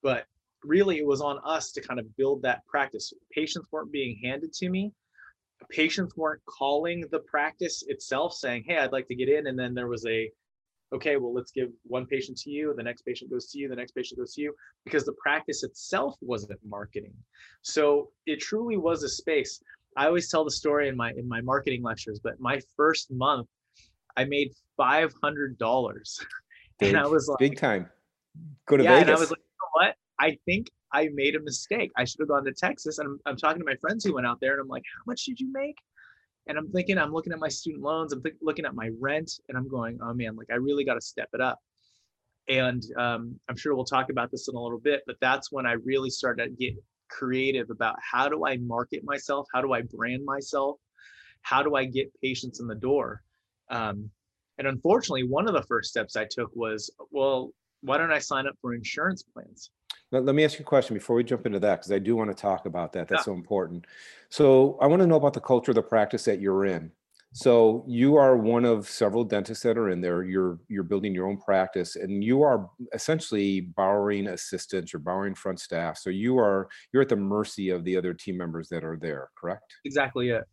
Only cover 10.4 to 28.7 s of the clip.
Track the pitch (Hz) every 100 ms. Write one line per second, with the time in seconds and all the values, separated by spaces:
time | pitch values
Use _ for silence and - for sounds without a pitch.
10.4 | _ _ _ _ _ 135 151 143 120 123
11.4 | 123 - 123 117 - 127 127 135 127 127
12.4 | - 143 151 143 113 120 - 123 127 123
13.4 | 120 143 139 123 123 - 123 123 120 -
14.4 | 147 147 - _ - 151 139 135 - 151
15.4 | 160 147 127 - - 190 277 262 123 117
16.4 | 101 95 107 101 104 104 104 107 - _
17.4 | - _ - - 147 147 143 _ - 147
18.4 | - 214 233 214 165 165 143 - - 151
19.4 | 123 - _ - _ - 147 175 170 165
20.4 | 156 135 156 147 143 127 117 110 123 117
21.4 | 123 135 139 127 120 110 - 104 117 110
22.4 | 127 135 127 - 151 160 - 127 131 143
23.4 | 120 _ _ _ _ _ _ - 135 143
24.4 | 143 - _ - 131 147 160 - 147 147
25.4 | 139 127 113 127 117 104 - - - -
26.4 | _ - _ _ - 180 143 156 139 135
27.4 | 135 139 139 104 87 _ _ _ _ -
28.4 | 156 139 -